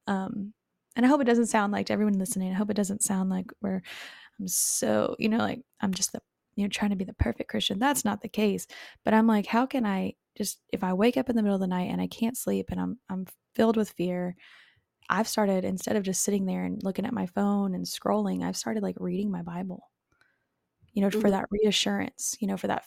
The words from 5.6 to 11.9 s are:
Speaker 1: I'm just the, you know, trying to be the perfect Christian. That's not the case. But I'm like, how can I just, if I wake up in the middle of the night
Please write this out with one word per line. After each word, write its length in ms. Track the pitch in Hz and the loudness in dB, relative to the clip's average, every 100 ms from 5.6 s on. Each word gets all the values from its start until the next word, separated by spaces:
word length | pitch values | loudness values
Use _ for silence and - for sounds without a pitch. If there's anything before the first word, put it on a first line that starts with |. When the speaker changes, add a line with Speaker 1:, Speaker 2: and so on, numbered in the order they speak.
| - _ | -12 _
Speaker 1:
I'm 120 | 196 | -4
just 180 | 185 - | -2 -4
the, 80 | 220 - _ _ - | -6 -14 _ _ -4
you 80 | |
know, 60 | 202 | -4
trying 200 | - 208 | 0 -2
to 60 | 196 | -2
be 80 | |
the 100 | 190 | -4
perfect 360 | - - 220 - | -2 -2 -2 -4
Christian. 280 | 220 - 190 | -4 -2 0
That's 260 | 262 285 | 0 2
not 180 | 214 208 | 0 -2
the 60 | 214 | -4
case. 360 | - 214 190 - - - - | 0 0 0 -6 -16 -18 -6
But 100 | - | 4
I'm 120 | 220 226 | 6 6
like, 200 | 214 196 | 4 4
how 200 | 226 262 | 2 2
can 200 | 269 214 | 0 0
I 280 | 190 190 - _ - | 0 -2 -6 _ -8
just, 240 | 202 - _ | -6 -8 _
if 120 | - | -2
I 100 | 185 | 0
wake 220 | 185 226 254 | 4 4 4
up 100 | 254 | 2
in 60 | 233 | 2
the 60 | |
middle 140 | 208 196 | 2 2
of 40 | |
the 60 | 190 | 0
night 240 | 180 180 | 0 -2